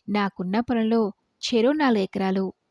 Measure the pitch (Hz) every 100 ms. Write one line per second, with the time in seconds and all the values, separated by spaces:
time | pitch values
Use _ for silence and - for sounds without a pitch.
0 | - 208 196 - 180 214 240 233 220 226
1 | 208 - _ _ - 240 240 302 277 220
2 | 190 202 190 190 190 - _